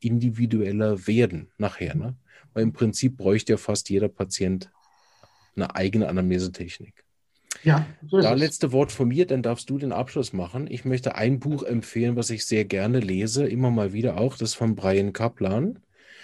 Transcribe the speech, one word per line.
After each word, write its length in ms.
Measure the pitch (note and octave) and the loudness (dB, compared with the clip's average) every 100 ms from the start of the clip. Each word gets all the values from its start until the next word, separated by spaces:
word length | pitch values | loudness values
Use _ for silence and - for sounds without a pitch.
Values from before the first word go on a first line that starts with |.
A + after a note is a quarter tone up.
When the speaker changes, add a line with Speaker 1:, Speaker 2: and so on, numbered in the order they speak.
Speaker 1:
individueller 1080 | B2 A#2 A#2+ A2+ A#2 A2 G2 G#2 G#2+ G2+ - | -2 0 0 0 0 2 0 0 0 0 0
werden 440 | A2 A2+ E2+ - - | 2 2 0 -12 -4
nachher, 360 | G#2 - F2 | -4 -4 -4
ne? 200 | D2+ A2+ B2+ _ - - | -4 -4 -8 _ -20 -10
Weil 80 | - | -2
im 100 | A2+ | 0
Prinzip 460 | - A2+ - C3 B2+ | 2 0 2 0 0
bräuchte 340 | F#2+ G#2+ - | 2 2 2
ja 40 | G#2+ | 0
fast 320 | - G#2 - | 0 -4 0
jeder 180 | G2 G#2 | 0 0
Patient 640 | - F#2+ - F#2 F#2+ - _ _ _ _ _ _ _ _ - | -2 -6 -2 -2 -2 -6 _ _ _ _ _ _ _ _ -6
eine 180 | F#2 | -6
eigene 340 | - F#2+ G#2+ F#2 | -2 0 0 0
Anamnesetechnik. 960 | F#2 F2+ F2+ F#2 F#2 F2 - - - _ _ _ _ - - | 0 0 0 -2 -6 -12 -14 -20 -20 _ _ _ _ -14 -2
Speaker 2:
Ja, 200 | D#3 D3+ D#3 - D3+ | 4 4 2 -8 0
so 80 | F#3+ | 4
ist 80 | |
Speaker 1:
Da 80 | G#2+ | 4
Speaker 2:
es. 80 | B2+ | 4
Speaker 1:
letzte 320 | D#3 - D3 | 2 0 0
Wort 200 | C3 C#3+ | 2 0
von 160 | - B2 | 0 0
mir, 180 | C3+ F3+ | 2 2
dann 160 | C3+ | 2
darfst 260 | A#2 A#2 - | 0 -4 -4
du 80 | C#3 | -6
den 160 | C#3 | -4
Abschluss 400 | G2 B2+ D#3 B2 | -4 -4 -4 -4
machen. 340 | F#2 F2+ B2+ D3 | -4 -6 -6 -8
Ich 160 | B2 C3 | -6 -2
möchte 300 | B2+ B2+ - | -2 -2 0
ein 240 | A2+ C3+ | 0 0
Buch 240 | C#3+ D3 | 0 -4
empfehlen, 520 | - A#2 - A#2 A#2+ A#2+ | -2 -4 -4 -2 0 0
was 140 | A2+ | -2
ich 160 | A2 - | -4 -2
sehr 180 | A2 | 0
gerne 340 | G2 F#2+ G#2 B2+ | 0 0 0 0
lese, 480 | G#2 F#2 A2 B2 C#3+ | 0 0 0 0 0
immer 240 | A#2+ B2+ | 2 2
mal 220 | A#2 G2+ | 2 0
wieder 260 | G#2 A#2 - | 0 -2 0
auch. 200 | B2+ C3 | 0 0
Das 120 | A2+ | -6
ist 40 | |
von 200 | - A2+ | -2 0
Brian 380 | G2+ F#2+ G2 G2+ | 0 2 2 2
Kaplan. 680 | F#2+ A2+ - G2 G#2 F3 C4 _ _ - - | 0 -4 0 0 0 -2 -4 _ _ -20 -20